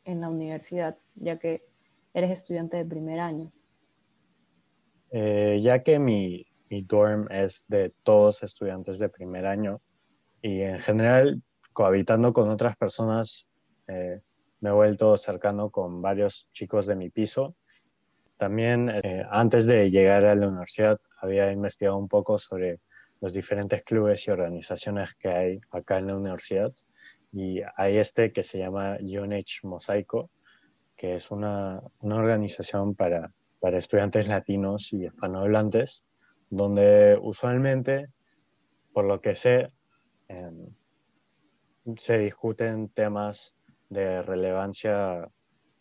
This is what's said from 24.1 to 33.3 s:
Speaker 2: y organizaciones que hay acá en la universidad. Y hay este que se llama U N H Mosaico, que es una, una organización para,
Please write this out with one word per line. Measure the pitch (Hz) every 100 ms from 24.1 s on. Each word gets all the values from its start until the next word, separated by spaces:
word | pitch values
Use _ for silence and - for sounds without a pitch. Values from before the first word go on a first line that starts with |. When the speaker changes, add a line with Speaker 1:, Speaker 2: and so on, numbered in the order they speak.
| 101 -
Speaker 2:
y |
organizaciones | 95 85 85 - 90 104 101 92
que | - 95
hay | 87 92 98 -
acá | 90 - 95
en | 98
la | 98
universidad. | 98 87 - 98 110 131 _ _ - - _
Y | 101 95 92 98 -
hay | 98 107
este | 104 - 113
que | -
se | - 95
llama | 92 98 98 101
U | 98 98
N | 101 104
H | 95 -
Mosaico, | 98 87 - 104 98 117 165 _ _ _ _ _ _ _
que | 92
es | 90 -
una, | 104 104 101 98 92 - -
una | 104 110
organización | 113 110 101 - 95 101 101 95
para, | 90 85 80